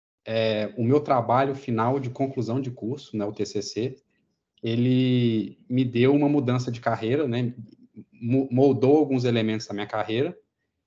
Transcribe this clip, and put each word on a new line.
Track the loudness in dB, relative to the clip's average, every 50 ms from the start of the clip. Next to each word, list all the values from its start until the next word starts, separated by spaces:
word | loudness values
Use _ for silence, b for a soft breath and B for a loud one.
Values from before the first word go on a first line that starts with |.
| _ _ _ _ _
é, | -6 -2 0 0 0 0 0 -2 -4 -4
o | -2 0
meu | 2 2 2
trabalho | 2 2 0 0 2 2 2 2 2 0 -2
final | -4 -6 -4 -2 0 0 0 0 -2
de | -2 -6
conclusão | -4 -4 -4 -4 -2 -4 -4 -2 -4 -4
de | -4 -6
curso, | -8 -8 -8 -8 -8 -8 -10 -10 -8
né, | -6 -6
o | -6 -4
T | -6 -6
C | -6 -6 -6 -8
C, | -6 -4 -4 -4 -4 -6 -10 _ _ _ _ _ _ _ _ _ _ _ _ -6
ele | -4 0 0 2 2 2 2 2 2 2 2 2 2 2 0 -2 -4 -8 -16 _ -4
me | -2 0 0
deu | 0 2 4 4 4 4
uma | 4 4 2
mudança | 2 2 2 0 0 -2 -2 -4 -6
de | -4
carreira, | -2 -2 -2 -2 -2 0 0 0 0 0
né, | -2 -2 -2 -4 -4 -8 -14 -20 -20 -20 -20 _ _ -20 -20 _ _
mo-, | -10 -4 0 2 2 2 2
moldou | 2 4 4 4 4 4 4 4 6
alguns | 6 4 2 0 0 2
elementos | 2 2 2 2 0 0 -2 -4
da | -6 -8
minha | -8 -6
carreira, | -4 -4 -4 -4 -2 -2 -2 -2 -2 -4 -10 _ _ _ _ _ _ _ _ _